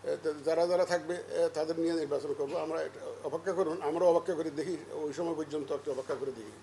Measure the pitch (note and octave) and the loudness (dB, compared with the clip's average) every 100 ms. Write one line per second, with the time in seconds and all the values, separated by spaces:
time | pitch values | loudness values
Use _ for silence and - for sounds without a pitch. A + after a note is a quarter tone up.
0 | D3 D3 D#3+ D3+ C#3+ D#3+ F3 F3+ E3+ F3 | -2 -2 -2 0 2 4 6 4 4 2
1 | D#3 F3 - - E3 D#3+ D#3+ E3 E3 E3 | 0 -6 -2 2 2 2 0 2 2 2
2 | C#3+ C#3 C#3+ C#3 C#3 E3 D#3 D#3+ D#3 - | 0 0 0 -2 0 0 -2 -2 -4 -6
3 | - A#2 D3+ D#3+ F#3 F3 E3+ D#3+ C#3+ E3 | -10 -8 -6 -4 -2 0 0 0 0 6
4 | F3+ - - D#3+ D#3+ C#3+ D#3 D#3+ - - | 6 6 2 -2 -2 -2 -4 -4 -6 -6
5 | D3+ C#3+ E3+ D#3 D3+ D3+ C3+ C#3+ D3 C3 | -4 -2 -2 -2 -2 -4 -2 -4 -2 -4
6 | C3 C3+ C3+ A#2 G#2+ G#2+ | -4 -4 -4 -6 -12 -14